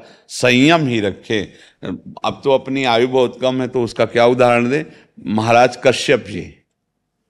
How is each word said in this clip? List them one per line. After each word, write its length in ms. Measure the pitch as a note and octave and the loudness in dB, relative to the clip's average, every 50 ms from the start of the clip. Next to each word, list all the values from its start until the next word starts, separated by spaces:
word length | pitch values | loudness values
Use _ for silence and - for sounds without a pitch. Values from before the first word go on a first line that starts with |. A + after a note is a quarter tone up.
| - - - _ _ | -10 -18 -20 _ _
संयम 600 | - - - B2+ B2 B2 B2 C#3 D#3 E3+ E3 D3 | -18 -8 -2 0 2 2 4 4 4 4 2 0
ही 120 | B2+ A#2+ A2 | -2 -2 -2
रखे। 420 | G2+ G2 F2+ - - - A2+ G#2 E2+ D2 - - _ _ _ _ - F#2+ F2+ - - - - - - | -2 -4 -6 -8 -6 -6 -4 -4 -4 -8 -12 -20 _ _ _ _ -12 -12 -12 -12 -14 -18 -14 -8 -6
अब 160 | A2 G2+ - - | -6 -6 -4 0
तो 80 | C#3 | 0
अपनी 320 | C3+ B2+ C3 C3 C3+ C3+ C3+ | 0 0 0 -4 -6 -2 0
आयु 240 | B2 A#2 A#2 B2+ | 2 2 2 2
बहुत 340 | B2+ B2+ C3 B2 A#2 B2 - | 2 2 0 0 0 -2 -4
कम 200 | C3 C3 C3 C3 | -4 -4 -2 -2
है, 60 | B2+ | -4
तो 160 | B2 - B2+ A#2 | -4 -4 -4 -4
उसका 220 | A2 - - A2+ | -4 -2 -4 -4
क्या 200 | - - A#2 A#2 | -2 0 2 2
उदाहरण 440 | B2 B2+ B2+ B2 A#2+ A#2+ A#2+ A#2+ A#2+ | 2 4 4 4 4 4 2 0 0
दें? 140 | C#3 D#3 E3 - - - _ _ _ - - | -2 -4 -6 -10 -16 -20 _ _ _ -14 -8
महाराज 540 | - G#2 A2 A2 A#2+ A#2+ A#2+ B2+ B2 B2+ - - | -4 -4 -2 0 4 4 4 4 4 2 0 0
कश्यप 420 | C3+ A#2+ - - - C3+ G#2+ G2+ G#2+ | 0 0 0 0 0 0 0 -2 -6
जी 240 | G#2 F2 D#2+ D#2+ - _ _ _ _ _ _ _ _ _ _ _ _ _ _ | -12 -14 -14 -14 -18 _ _ _ _ _ _ _ _ _ _ _ _ _ _